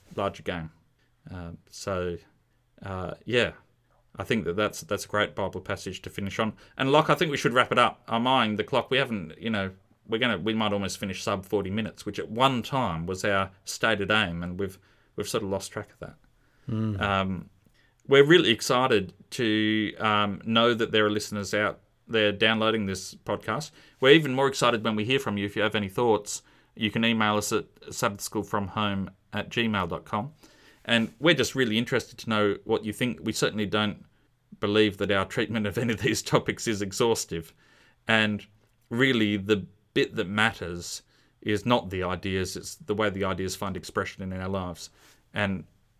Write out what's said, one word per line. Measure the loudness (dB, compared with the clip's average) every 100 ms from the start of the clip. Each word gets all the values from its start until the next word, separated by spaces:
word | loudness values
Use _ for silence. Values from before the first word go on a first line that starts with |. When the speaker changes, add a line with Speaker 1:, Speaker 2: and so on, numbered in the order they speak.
| -12 -4
Speaker 1:
larger | -4 -4
game. | -8 -8 -8 _ _ _ _ _ -16
Uh, | -14 -12 -16 _
so, | -12 -6 -2 -4 -6 -12 _ _ _ _ -16
uh, | -10 -8 -8 -10
yeah, | -2 0 0 -4 _ _ _ _ _ -8
I |
think | -2 -2 0
that | 0
that's, | -2 -2
that's | -6 -6
a | -2
great | -2 0 -2
Bible | -6 -6
passage | -8 -8 -8 -10
to | -12
finish | -8 -6 -2
on. | -2 -4 -12 -4
And, | 4
Locke, | 4 4
I |
think | 2 2
we | 0
should | 2
wrap | 4 4
it | 4
up. | 4 2 -4
I'm | 0 2
eyeing | 4 2 0
the |
clock. | 0 0 2
We | 0
haven't, | 0 -4 -8 -8
you | -4
know, | -2 -4 -8 _ _ -4
we're | -2
gonna, | 0 0
we | 0
might | 0 0
almost | 0 -2 -6
finish | -8 -6
sub | -4 -4
forty | -2 -2 -2
minutes, | -4 -6 -8
which | -10 -8
at | -6
one | 2 2 2
time | -2 -2 -2 -2 -4
was | -2
our | 0 0 -2 -6
stated | -12 -2 0 2 2
aim, | 2 0 -4
and | -6 -6
we've, | -6 -8 _ _ _
we've | -10 -4
sort | -4
of | -2
lost | -4 -6
track | -10 -12
of | -14
that. | -16 -18 _ _ _ _ -6
Speaker 2:
Mm. | -2 -2 -2
Speaker 1:
Um, | 0 2 0 -2 -8 _ _ _ _ _ 6
we're | 8
really | 10 8 6
excited | 2 2 2 4 4 2 -10 -12
to, | -2 0 2 2 0 -2 -2
um, | 0 2 2 -2
know | 0 4 4
that | 4 2
there | 2 2
are |
listeners | 0 -4 -8 -4
out | -2 -2 -4 _ _ -4
there | 2 2
downloading | 4 2 4 2 0 -2
this | -6 -10
podcast. | -12 -8 -6 -4 -6 -8 -16 -18 2
We're | 8
even | 8 6
more | 2 2
excited | 2 2 2
when | -2 -2
we |
hear | 0 -2
from | -2 -4
you. |
If | -4
you | -2
have | 0 0
any | -4
thoughts, | 0 2 2 0 -12 _ _ _
you | -4 -2
can | 2
email | 2 2 2 2
us | 2
at | -2 -2 _
sabbathschoolfromhome | -14 -4 -4 -4 -6 -6 -2 -2 -2 -2 -2 -2 -4 -10 _
at | -8 -4
gmail | -2 0 0 -2
dot | -4 -4
com. | -6 -6 -12 -20 _ -20 _ 0
And | 0 0 0
we're | 4
just | 4 2
really | 0 0 0
interested | 0 -2 -4 -10
to | -2
know | 2 2 0
what | -2 -2
you | -2
think. | -2 -2 -2
We | -4
certainly | 0 0 0 0
don't | 0 0 -4 -14 _ _ _ _ -6
believe | 2 4 4 2
that | 0
our | 2 0
treatment | -2 -2 -2 -2
of | -2
any | -2
of | 0
these | 0 -2
topics | 2 0 0 -4 -2
is | -2
exhaustive. | -2 0 2 2 -2 -8 -10 -18 _ _ _ _ 0
And | 2 2 -2 -8 _ _ _ -6
really, | 0 2 2 0 0
the | 0 0 -2 _ _
bit | -2 -2 -2
that | -2
matters | 2 0 0 -8 -8 -10 -14 _ _ _ _
is | -2 0 2
not | 2 2
the | -4
ideas, | -4 -4 -4 -2 -4 -8
it's | -14 -12
the | -6
way | -2 0
the | 0
ideas | -2 -2 -4
find | -4 -6 -6
expression | -6 -4 -4 -6
in | -8 -6
our | -4
lives. | -4 -6 -10 -16 _ -20 _ _
And | -4 -2 -2 -8 _ _